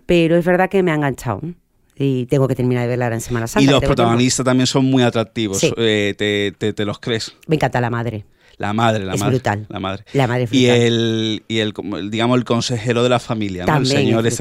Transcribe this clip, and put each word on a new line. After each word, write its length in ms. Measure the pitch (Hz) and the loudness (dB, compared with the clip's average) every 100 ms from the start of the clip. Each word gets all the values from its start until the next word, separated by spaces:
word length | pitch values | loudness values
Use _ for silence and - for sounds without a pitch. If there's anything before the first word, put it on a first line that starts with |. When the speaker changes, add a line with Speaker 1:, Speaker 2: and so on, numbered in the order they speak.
| - | 0
Speaker 1:
Pero 320 | 175 165 170 | 2 4 2
es 80 | 170 | 2
verdad 240 | 180 185 | 2 2
que 120 | 196 | 2
me 80 | 175 | 2
ha 40 | 151 | 2
enganchado, 460 | 143 - 120 98 | 0 -2 -6 -6
¿eh? 100 | 165 175 _ _ _ - | -8 -14 _ _ _ -4
Y 300 | 139 127 120 | -2 -2 0
tengo 200 | 143 131 | 0 2
que 80 | 127 | 0
terminar 280 | 123 123 | 0 0
de 40 | 120 | -2
verla 160 | 123 120 | -2 -2
ahora 100 | 113 | -4
en 40 | |
Semana 260 | 113 117 113 | -4 -4 -2
Santa, 160 | - | 2
Speaker 2:
Y 20 | 139 | 4
los 100 | 135 | 4
Speaker 1:
que 60 | |
tengo 140 | 139 135 | 2 2
tiempo. 0 | |
Speaker 2:
protagonistas 420 | 117 120 127 - 127 | 2 2 2 0 0
también 220 | 127 127 | 2 2
son 180 | 139 131 | 2 2
muy 180 | 135 | 2
atractivos, 560 | 120 113 110 120 107 98 | 2 0 -4 -4 -4 0
Speaker 1:
Sí. 140 | 156 113 | -2 2
Speaker 2:
eh, 380 | 113 107 101 101 | 2 2 0 -2
te, 360 | 104 104 101 90 | -2 0 -2 -4
te, 160 | 107 | -6
te 120 | 101 104 | -4 -6
los 140 | 101 | -6
crees. 360 | - 113 - - - | -6 -6 -8 -12 -4
Speaker 1:
Me 80 | 156 | -2
encanta 240 | 131 123 | 0 0
la 80 | 120 | -2
madre. 360 | 117 117 107 - _ _ - | -4 -6 -8 -14 _ _ -10
Speaker 2:
La 140 | 101 | -4
madre, 320 | 107 117 107 | 0 0 0
la 120 | 95 95 | -2 -2
Speaker 1:
Es 40 | |
Speaker 2:
madre, 120 | 113 127 | 0 0
Speaker 1:
brutal. 300 | 117 101 104 | -2 -4 -6
Speaker 2:
la 100 | 98 | -8
madre. 260 | 95 98 - | -8 -8 -6
Speaker 1:
La 140 | 139 123 | -2 0
madre 160 | 123 | 0
es 100 | 117 | 0
Speaker 2:
Y 120 | 131 123 | 2 4
Speaker 1:
brutal. 140 | 120 | 4
Speaker 2:
el, 600 | 117 117 113 113 110 101 - | 4 2 0 0 -2 -4 -4
y 100 | 110 | -2
el, 140 | 107 | -2
como 240 | - 95 85 | -4 -8 -6
el, 140 | 101 | -6
digamos, 260 | 110 117 127 | -2 2 2
el 80 | 117 | 2
consejero 560 | 117 - 120 120 117 | -2 -2 -4 -2 0
de 60 | 123 | 2
la 100 | 120 | 0
familia, 460 | - 110 101 90 87 | -2 -4 -4 -4 0
¿no? 60 | |
El 60 | 151 | 2
Speaker 1:
También 180 | 131 139 | 2 2
es 60 | 127 | 2
Speaker 2:
señor 220 | 113 117 | 2 0
ese 100 | 117 | 0